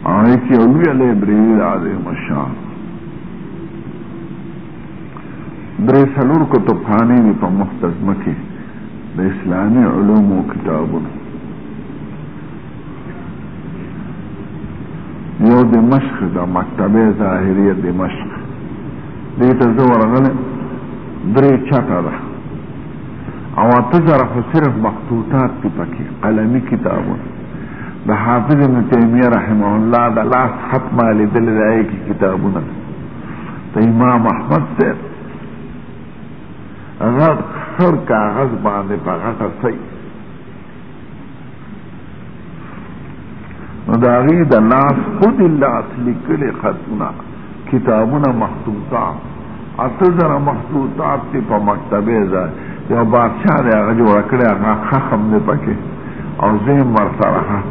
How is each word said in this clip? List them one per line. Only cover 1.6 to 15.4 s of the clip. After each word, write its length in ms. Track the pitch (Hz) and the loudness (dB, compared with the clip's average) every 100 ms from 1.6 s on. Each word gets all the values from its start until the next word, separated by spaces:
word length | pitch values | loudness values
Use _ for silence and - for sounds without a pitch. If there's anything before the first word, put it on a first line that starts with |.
| 87 | 4
عظیم 420 | 95 82 92 87 | 0 -2 -4 -6
الشان. 440 | 87 - 76 65 65 - - - - - - - - - - - - - - - 339 - - - - - - - - - - - - - - - - 110 | -6 -4 -4 -4 -8 -12 -12 -12 -12 -14 -14 -14 -12 -12 -12 -12 -12 -12 -12 -12 -12 -12 -12 -12 -14 -14 -16 -16 -14 -14 -14 -14 -14 -14 -12 -12 -2 4
درې 160 | 131 135 - | 6 6 4
څلور 260 | 127 160 151 | 4 4 4
کتابخانې 680 | 127 98 92 - 104 117 123 110 | 2 2 0 2 2 6 6 6
دي 80 | 90 | 2
په 60 | 90 | 0
مختصمه 680 | 95 98 - 87 90 98 95 | 0 -2 -2 -4 -2 -2 -2
کې 100 | - - - - - - - - - 82 | -4 -6 -8 -12 -14 -14 -14 -14 -10 -2
د 20 | 95 | -2
اسلامي 520 | 95 92 90 101 123 | 0 -2 0 2 4
علومو 600 | 107 87 101 107 101 92 87 | 4 4 4 6 4 2 -2
کتابونه. 580 | - - 80 80 80 73 - - - - - - - - - - - - - - - - - - - - - - - - - - - - - - - - - - - - - - - - - - | -4 -2 -2 -2 -4 -6 -10 -14 -14 -14 -14 -14 -14 -12 -12 -12 -12 -14 -14 -14 -14 -14 -16 -14 -14 -14 -12 -12 -12 -14 -12 -12 -12 -12 -12 -12 -12 -12 -12 -12 -12 -10 -10 -12 -12 -12 -12 -10
یو 220 | - | 2